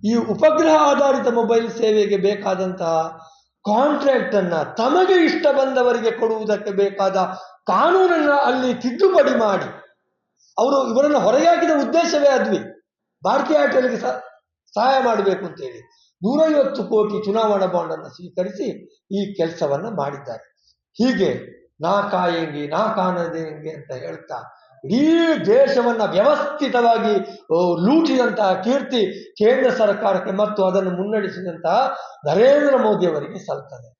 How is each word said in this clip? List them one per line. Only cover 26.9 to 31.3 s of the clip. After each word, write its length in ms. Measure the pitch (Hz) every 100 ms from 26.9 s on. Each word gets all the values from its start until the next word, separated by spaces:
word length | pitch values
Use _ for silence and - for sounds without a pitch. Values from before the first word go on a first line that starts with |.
| 226 196 202 - - _
ಓ, 220 | 165 180 170
ಲೂಟಿದಂತಹ 800 | 185 311 320 262 240 208 196
ಕೀರ್ತಿ 800 | 185 190 277 - 247 190 - -
ಕೇಂದ್ರ 380 | - 214 262 262
ಸರ್ಕಾರಕ್ಕೆ 640 | - 208 196 202 185 185
ಮತ್ತು 340 | 190 208 208 190
ಅದನ್ನು 240 | 185 185
ಮುನ್ನಡೆಸಿದಂತಹ 1080 | 175 202 220 190